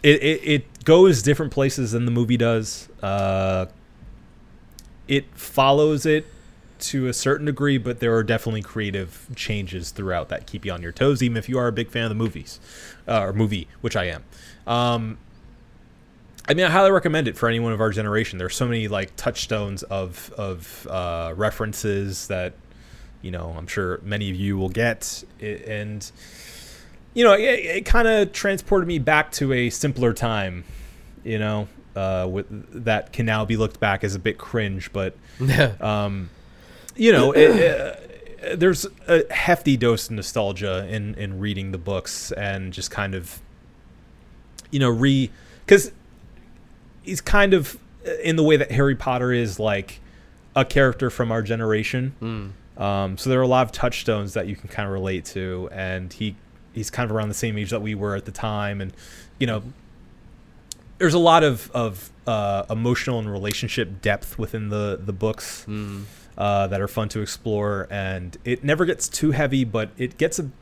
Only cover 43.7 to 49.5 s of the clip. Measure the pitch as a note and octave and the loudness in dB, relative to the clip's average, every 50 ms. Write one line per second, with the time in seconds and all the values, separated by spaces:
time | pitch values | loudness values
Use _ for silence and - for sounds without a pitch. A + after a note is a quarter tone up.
43.7 | - - - - - - - - - - - - - - - - - - - - | -20 -20 -20 -20 -20 -20 -20 -20 -20 -20 -20 -20 -20 -20 -20 -20 -20 -20 -14 -6
44.7 | - C#3+ C3+ B2 A#2 A2+ C3 C#3 C#3 C3+ C3 - - - - - - - - - | -2 2 2 2 4 4 4 4 4 4 2 -2 -4 -16 -20 -20 -20 -16 8 8
45.7 | G3+ G3 - - - - - - - - - - - - - - - - - - | 8 8 8 0 -10 -18 -20 -20 -20 -20 -20 -20 -20 -20 -20 -20 -20 -20 -20 -20
46.7 | - - - - - - - - F#3+ - - - - G3+ G3+ G3+ F#3+ F3+ C#3+ - | -20 -20 -20 -20 -20 -16 -10 -8 -8 -6 0 4 6 6 8 8 6 4 2 -2
47.7 | - - - - - - - E3+ E3 D#3+ E3 E3 E3 D#3+ D3+ D#3 D#3 C#3+ C#3 - | -8 -14 -20 -20 -20 -14 -10 -8 -8 -4 -2 0 2 4 6 6 6 6 4 2
48.7 | A#2 B2 C#3 C#3 C3+ A2+ - C3+ B2 B2 B2 B2 B2 A#2+ A#2+ G#2+ | 2 4 4 4 2 0 -2 -2 -2 0 0 0 2 2 0 -2